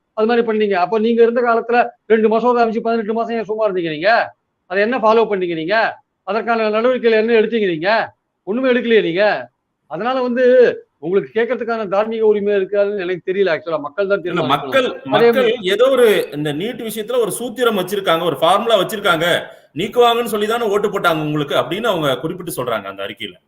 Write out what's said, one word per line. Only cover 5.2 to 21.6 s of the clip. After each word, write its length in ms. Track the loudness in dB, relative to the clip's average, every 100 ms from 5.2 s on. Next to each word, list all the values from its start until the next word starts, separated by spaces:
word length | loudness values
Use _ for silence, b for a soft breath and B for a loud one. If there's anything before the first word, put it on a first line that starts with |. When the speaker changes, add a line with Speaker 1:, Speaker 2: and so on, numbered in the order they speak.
| 2
Speaker 1:
பண்ணீங்க 240 | -2 -4
நீங்க? 440 | -4 -2 0 -2 -4 _ _
அதற்கான 460 | -6 -4 -2 -2 0
நடவடிக்கைகள் 520 | 0 0 2 2 2
என்ன 120 | 4
எடுத்தீங்க 340 | 2 2 2 0
நீங்க? 460 | -2 0 0 -2 _ _ _
ஒண்ணுமே 280 | -6 -2 0
எடுக்கலையே 320 | 0 2 2
நீங்க. 460 | 2 2 0 0 -6 _ _ _ -12
அதனால 360 | -6 -4 -2
வந்து 540 | -2 2 4 6 4 2 -8 _
உங்களுக்கு 420 | -2 -2 -2 -2
கேட்கறதுக்கான 480 | -2 -4 -4 -6 -2
தார்மீக 380 | -2 -2 0 2
உரிமை 280 | 2 2
இருக்காதுன்னு 440 | -2 0 0 -2 -2
எனக்கு 340 | -4 -6 -4
தெரியல. 140 | 0 0
actual-ஆ 300 | 0 -2 -6
மக்கள் 300 | -6 -4 -2
தான் 160 | -2
Speaker 2:
இல்ல, 200 | -2 -2
Speaker 1:
தீர்மானிக்கணும். 40 | 0
Speaker 2:
மக்கள், 380 | -2 0 0
Speaker 1:
அதே 200 | 0 -4
Speaker 2:
மக்கள் 280 | -2 2 4
Speaker 1:
மாதிரி 240 | 4 2 0
Speaker 2:
ஏதோ 280 | -2 2 4
ஒரு 380 | 4 4 4 0
இந்த 200 | -4 -4
நீட் 380 | -4 -6 -6 -8
விஷயத்துல 300 | -8 -4 -2
ஒரு 100 | -2 -4
சூத்திரம் 400 | -8 -2 0 0
வச்சிருக்காங்க, 460 | -2 -2 0 0
ஒரு 120 | 0 2
ஃபார்முலா 440 | 2 2 4 2
வச்சிருக்காங்க, 560 | 2 -2 0 0 2 0 -4 B B
நீக்குவாங்கன்னு 580 | -8 -4 2 4 2 -2
சொல்லிதானே 360 | -4 -2 -2 0
ஓட்டு 200 | 0 -2
போட்டாங்க 340 | 0 0 0
உங்களுக்கு 320 | -2 -4 -2
அப்படின்னு 320 | -2